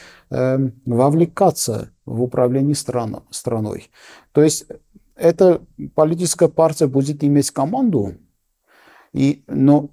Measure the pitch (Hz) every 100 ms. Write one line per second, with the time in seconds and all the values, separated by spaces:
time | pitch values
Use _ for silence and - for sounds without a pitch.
0 | - - - 131 131 131 135 - - 117
1 | 135 156 170 - 190 151 - 110 - _
2 | - 113 123 131 123 131 139 147 - 123
3 | 117 - _ - - 117 107 - - _
4 | - - _ - 160 - - - _ _
5 | _ - 165 170 185 170 - - 143 -
6 | 156 170 175 - 170 - 160 151 151 131
7 | 135 147 143 143 139 - 139 240 254 156
8 | 98 - _ _ _ _ _ _ _ _
9 | _ - 135 151 - 143 135 147 147